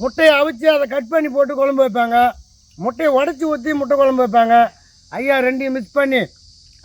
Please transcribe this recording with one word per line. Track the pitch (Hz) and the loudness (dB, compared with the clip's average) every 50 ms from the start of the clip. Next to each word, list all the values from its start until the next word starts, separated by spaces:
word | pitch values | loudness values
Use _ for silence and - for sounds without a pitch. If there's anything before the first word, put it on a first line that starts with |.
முட்டையை | 208 262 220 - 320 311 294 285 | -8 -8 -2 2 4 4 4 4
அவிச்சு | 294 320 277 226 277 311 311 | 2 0 -2 0 0 0 2
அதை | 294 285 233 254 | 2 -2 -4 -4
கட் | 285 247 220 | -6 -6 -2
பண்ணி | 311 320 302 302 247 | -2 -2 -2 -2 0
போட்டு | 277 285 269 294 262 | -2 -2 -2 0 -2
குழம்பு | 269 277 277 262 269 | -2 -2 2 0 0
வைப்பாங்க, | 254 196 240 233 233 233 240 240 247 - - - _ _ _ _ _ _ - 165 | 0 0 -2 -2 0 2 2 2 2 0 -4 -14 _ _ _ _ _ _ -8 -8
முட்டையை | 233 233 233 330 302 269 262 | -8 -6 -2 -2 0 2 2
உடைச்சி | 285 311 320 262 320 311 | 0 0 -4 -4 -4 -4
ஊற்றி | 302 277 233 311 311 294 | -4 -4 -4 -4 -4 -4
முட்டை | 277 240 285 277 | -2 -2 0 2
குழம்பு | 277 269 262 254 254 | 2 2 2 0 0
வைப்பாங்க. | 220 196 240 226 226 233 233 233 214 - _ _ _ _ _ _ _ - 190 | 0 2 2 2 4 4 4 4 2 -2 _ _ _ _ _ _ _ -12 -8
ஐயா | 254 277 277 269 254 | -2 0 0 0 0
ரெண்டையும் | 254 262 262 269 269 262 262 | 0 -2 -2 -4 -4 -4 -6
மிக்ஸ் | 220 - _ 285 | -8 -4 _ -2
பண்ணி | 277 269 262 247 185 - - _ _ - - - _ _ _ _ _ | -2 0 0 -2 -2 -4 -8 _ _ -20 -20 -20 _ _ _ _ _